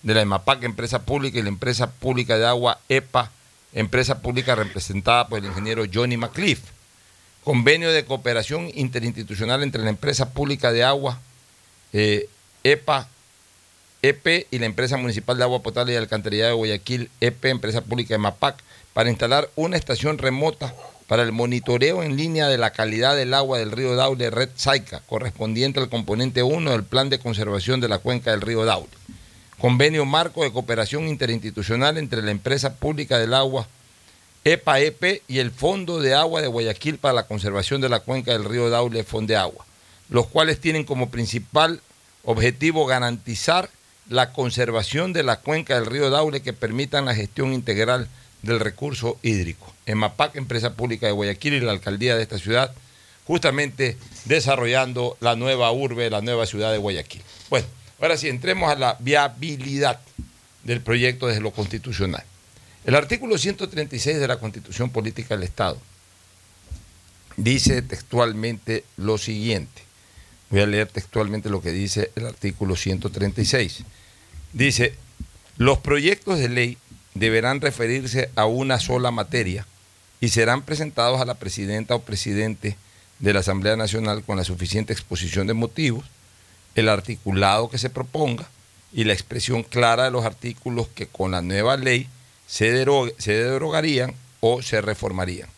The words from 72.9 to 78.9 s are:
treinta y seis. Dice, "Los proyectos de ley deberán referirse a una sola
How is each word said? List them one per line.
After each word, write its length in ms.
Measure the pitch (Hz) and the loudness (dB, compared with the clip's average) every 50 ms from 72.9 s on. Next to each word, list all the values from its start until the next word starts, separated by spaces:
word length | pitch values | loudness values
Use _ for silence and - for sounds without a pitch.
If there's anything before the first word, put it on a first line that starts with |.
| 95 92 - 101 | -2 -2 -2 -6
treinta 300 | - - 98 101 98 - | -4 -2 -2 -2 0 0
y 40 | 104 | 0
seis. 400 | - - 131 113 87 - - - - - - - - - - - - - - - - - | 2 2 2 0 0 -4 -10 -16 -18 -20 -20 -20 -20 -20 -20 -20 -20 -18 -18 -18 -12 -2
Dice, 420 | - 127 139 - - 123 117 - - - - - - - - - - - - - | 2 2 2 4 4 2 0 0 -6 -20 -20 -16 -16 -16 -16 -16 -20 -20 -20 -2
"Los 220 | - 123 131 139 123 | 4 4 6 6 4
proyectos 640 | - 143 143 147 143 170 202 - - 202 190 165 | 4 2 2 4 4 2 2 2 0 -2 0 2
de 80 | 131 120 | 2 0
ley 300 | 123 123 120 120 120 - _ - - - - - - | 2 2 0 0 -2 -8 _ -20 -20 -20 -20 -12 -4
deberán 460 | 98 104 113 110 113 110 123 135 139 | 0 2 4 4 4 2 2 0 0
referirse 720 | 135 143 135 - 120 113 123 135 131 127 - 131 127 127 - | -2 -2 -2 0 -2 -2 0 -2 -2 -2 -2 -2 -2 -2 0
a 120 | - 107 | 2 2
una 340 | 107 117 127 135 127 127 117 | 2 2 0 2 0 0 0
sola 300 | - - | 0 0